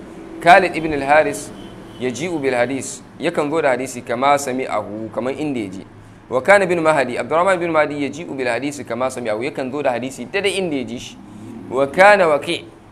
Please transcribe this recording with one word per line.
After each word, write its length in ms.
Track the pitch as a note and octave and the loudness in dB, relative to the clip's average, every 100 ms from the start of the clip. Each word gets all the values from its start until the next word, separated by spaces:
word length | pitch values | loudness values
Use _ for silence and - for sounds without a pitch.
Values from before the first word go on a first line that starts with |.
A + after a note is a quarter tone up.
| - - - - | -16 -18 -16 2
Khalid 340 | E3+ F#3+ F3+ D#3 | 8 8 6 -2
ibn 180 | D#3+ | -4
al-Haris 580 | C#3+ C3+ D3+ D3 C#3 - - - - - A2+ | -2 4 4 4 0 -10 -14 -16 -18 -18 -6
yaji'u 400 | B2+ A#2 F3+ D#3+ | -6 -4 -4 -2
bil 140 | C3+ B2 | 0 2
hadis, 460 | B2 C3+ - - - - | 0 -2 -8 -12 -16 -6
yakan 300 | D3 E3+ D3 | -4 0 0
zo 100 | D#3+ | 2
da 80 | C#3+ B2 | 2 0
hadisi 260 | C3 B2 | -2 -8
kama 360 | A#2+ A#2+ C#3 C#3+ | -6 0 2 2
sami'ahu, 720 | C3 B2+ C3 G#2+ G2+ G#2+ A2 | 0 -4 -2 -4 -4 -8 -8
kaman 220 | A2+ B2 C#3 | -6 -4 -4
inda 220 | D3+ B2 | -4 -4
ya 80 | G2+ | -6
ji. 160 | F#2+ - - - - - | -8 -14 -18 -20 -20 -4
Wa 120 | A#2+ | 0
kana 240 | C3 G3+ F#3 | 4 4 4
bin 160 | F3 | 2
Mahdi, 360 | D#3 D3+ B2 G#2+ | 2 2 0 -2
Abdurrahman 420 | A#2+ D#3 F#3+ F3+ | -2 0 2 0
bin 120 | E3+ | 0
Mahdi 300 | D#3 D3 D3 C3+ | 2 0 -2 -6
yaji'u 280 | D3 F3 C#3 | -6 -8 -4
bil 100 | B2 | -2
hadisi 360 | A#2 C#3+ C3 A2+ | -2 -4 -8 -8
kama 240 | A#2 C3 | -4 -4
sami'ahu, 340 | C3 A#2 G#2+ | -4 -4 -4
yakan 280 | C3+ D3+ C3 | -4 -6 -6
zo 100 | C#3+ | -2
da 80 | C3+ | -2
hadisi 340 | A#2 C3 B2+ B2 | -2 -6 -10 -6
daidai 320 | G3 G3 F#3 | -2 -2 -2
inda 180 | F#3 C#3 | -2 -4
ya 60 | A2+ | -6
ji 120 | B2 | -10
shi. 180 | - - - - - - - | -14 -18 -20 -18 -16 -14 -4
Wa 160 | B2+ C#3 | 0 2
kana 380 | F3 G3 G3+ E3 | 6 8 8 6
Waqi', 380 | C#3+ E3 D#3 - - - | 2 0 -6 -8 -20 -18